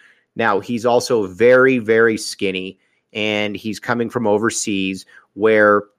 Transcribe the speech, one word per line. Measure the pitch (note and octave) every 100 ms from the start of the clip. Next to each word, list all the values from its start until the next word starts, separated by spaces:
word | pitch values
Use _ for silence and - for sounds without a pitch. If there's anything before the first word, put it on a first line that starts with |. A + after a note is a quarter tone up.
| _ _ _
Now, | - A2+ G2
he's | - A#2+
also | A#2+ B2 - A#2 F#2+
very, | F#2 A#2+ B2+ C3 B2+
very | G#2+ A2+ A#2 A2
skinny, | - - F#2+ F#2 F#2+ - _ _ _
and | A2 G#2+ G#2+ G#2 G2
he's | A2 G2+
coming | - A#2+ A#2
from | B2 A2
overseas | G#2 A2+ - - G2 F#2+ F#2+ - - _
where | F#2+ A2 A2 G#2 G#2 -